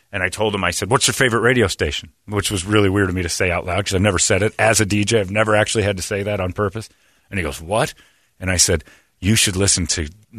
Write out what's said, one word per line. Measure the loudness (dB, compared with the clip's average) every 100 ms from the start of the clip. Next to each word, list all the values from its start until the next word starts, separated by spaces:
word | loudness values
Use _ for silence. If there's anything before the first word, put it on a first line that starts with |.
| _
and | -4
I | -4
told | -2 -2
him, | 0
I | -2
said, | -2 0
"What's | 0 0
your |
favorite | 0 2 2
radio | 2 4 2
station?" | 0 -4 -4 -12 _ -6
Which | -4 -2
was | -4
really | 0 2 4
weird | 2 2
of |
me | 0
to | -4
say | -2 -2
out | -2 -2
loud | -4 -2
'cause |
I've | 2
never | 2 2
said | 2 2
it. | 0 2
As | 2 2
a | 2
D | 0
J, | 2 0
I've | 0
never | 0 2 2
actually | 2 0
had | 0 -2
to |
say | -4 -4
that | -2 -2
on | -4
purpose. | -2 -4 -4 -12 _ _ _ -10
And | -6
he |
goes, | -6 -6
"What?" | -4 -2 -2 -6 _ _ _ -10
And | -4
I | 0
said, | 2 0 -4 -20 _ -4
"You | 0 2
should | 0 0
listen | 0 0 -2
to | -4 -6 -10 _